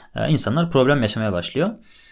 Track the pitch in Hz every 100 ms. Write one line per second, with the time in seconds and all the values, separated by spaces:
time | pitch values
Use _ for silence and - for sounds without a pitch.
0 | - - 113 156 - 135 170 139 127 143
1 | 110 117 110 87 - 127 190 233 - -
2 | -